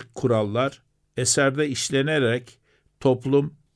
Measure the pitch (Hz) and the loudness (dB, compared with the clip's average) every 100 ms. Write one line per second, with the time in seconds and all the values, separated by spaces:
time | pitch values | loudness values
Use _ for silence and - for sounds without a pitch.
0 | - - 131 110 107 110 139 - _ _ | -8 -4 0 2 0 -2 -2 -4 _ _
1 | _ - 127 - 135 139 151 123 - 135 | _ -6 -2 2 2 2 -2 -4 -2 -2
2 | 143 156 120 123 123 - _ _ _ - | 0 2 0 0 -6 -20 _ _ _ -2
3 | 139 120 135 143 151 - _ | 0 0 2 2 0 -6 _